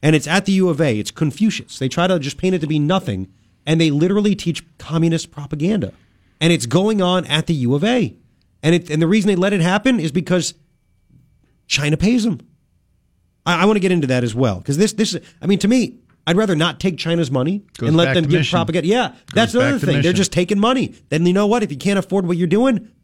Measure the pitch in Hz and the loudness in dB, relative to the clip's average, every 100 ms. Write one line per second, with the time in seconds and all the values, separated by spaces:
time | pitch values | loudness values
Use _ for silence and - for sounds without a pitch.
0 | 147 156 147 180 196 190 185 143 156 107 | 4 2 2 -2 2 2 2 2 0 0
1 | 104 - 156 - 220 - - - 131 143 | -4 -4 -4 0 -2 -2 -10 -6 -6 -2
2 | 180 185 139 - 185 185 151 156 147 190 | 0 0 -2 -4 -2 -2 -2 0 0 0
3 | 190 98 95 _ _ _ - 165 165 147 | -2 -6 -8 _ _ _ -2 0 2 2
4 | 175 202 208 196 - 156 - _ - 160 | 2 2 0 0 -2 -6 -8 _ -6 0
5 | 165 165 - - 143 151 160 208 113 - | 0 0 -6 -14 -12 -4 -2 -2 -4 -8
6 | _ _ _ _ 160 165 117 165 202 214 | _ _ _ _ 0 2 2 0 2 2
7 | 180 180 156 151 160 160 120 143 196 247 | 2 0 -2 -4 -2 -2 0 0 0 0
8 | 151 - _ _ _ _ 147 170 175 156 | -2 -6 _ _ _ _ 0 0 0 0
9 | 165 214 202 190 190 202 170 202 233 247 | 2 2 2 2 0 2 0 2 0 0
10 | 156 143 156 180 156 - _ _ _ _ | 0 -4 0 -2 -2 -8 _ _ _ _
11 | _ _ _ _ _ _ _ - 147 151 | _ _ _ _ _ _ _ -4 -2 0
12 | 190 247 220 160 - _ _ _ _ _ | 2 0 0 -4 -10 _ _ _ _ _
13 | _ _ _ _ - 170 190 214 185 180 | _ _ _ _ -2 2 2 2 2 0
14 | 139 127 120 113 131 95 - 143 214 214 | 0 0 0 0 0 -2 -4 0 0 0
15 | 214 175 - _ - 196 202 254 214 - | -4 -4 -10 _ -2 0 2 2 0 -6
16 | _ _ - 175 214 160 165 139 185 151 | _ _ -2 0 2 0 0 -2 -4 -4
17 | 160 170 151 131 135 202 - - 117 160 | -4 -2 0 -2 -2 -4 -8 -6 0 2
18 | 170 156 156 165 147 175 - 165 160 233 | 2 2 2 2 2 0 0 -2 0 0
19 | 214 - - - 226 247 254 277 147 147 | -2 -6 -4 0 0 2 0 0 0 2
20 | 156 180 190 - 180 208 220 262 226 - | 2 2 0 0 0 2 2 0 -2 -6
21 | _ 151 175 185 208 240 214 143 185 196 | _ 0 2 2 2 0 -2 -4 -2 -2
22 | 185 196 180 165 175 202 254 226 - _ | 0 -2 -2 -2 0 2 2 0 -4 _